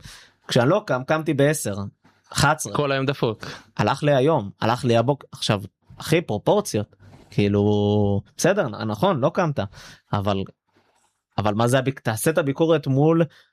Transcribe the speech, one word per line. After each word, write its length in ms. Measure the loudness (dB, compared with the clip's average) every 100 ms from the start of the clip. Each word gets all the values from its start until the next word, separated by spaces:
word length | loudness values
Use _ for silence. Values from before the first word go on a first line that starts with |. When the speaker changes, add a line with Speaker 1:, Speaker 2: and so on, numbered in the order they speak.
| -6 -20 -20 _ -2
Speaker 1:
כשאני 220 | 2 4
לא 140 | 2 0
קם, 160 | -4 -2
קמתי 260 | -2 0
בעשר, 420 | 0 2 0 -4 -6 -10 _ _ _ -10
אחת 240 | 0 0 0
עשרה. 160 | -2
Speaker 2:
כל 180 | -2 -2
היום 140 | 0 -2
דפוק. 400 | -2 -2 -4 -10 -16 -14 -4
Speaker 1:
הלך 260 | -2 0
לי 100 | 2
היום, 360 | 2 2 0 -4 -4
הלך 240 | -2 0 2
לי 120 | 2
הבוק-, 280 | 2 -2 -6
עכשיו, 300 | -8 -2 -2 -4 _ _ -12
אחי, 240 | -2 -2
פרופורציות, 760 | 0 -4 0 0 0 -4 -6 _ -20 -20 -8
כאילו, 920 | 0 2 2 2 2 2 2 2 0 -4 -2
בסדר, 300 | 0 2 -2
נ-, 160 | -4
נכון, 360 | -6 -2 0 0
לא 120 | 0
קמת, 260 | 0 -2 -2 -6 -10 -20 -20 -6
אבל, 300 | -2 0 -2 -4 -12 _ _ _ _ _ _ _ -2
אבל 160 | 0
מה 140 | 2 2
זה 120 | 2
הביק-, 200 | 0 -4
תעשה 320 | -4 -2 0
את 60 | 0
הביקורת 500 | 0 0 2 2 2
מול, 360 | 2 4 4 0 _ _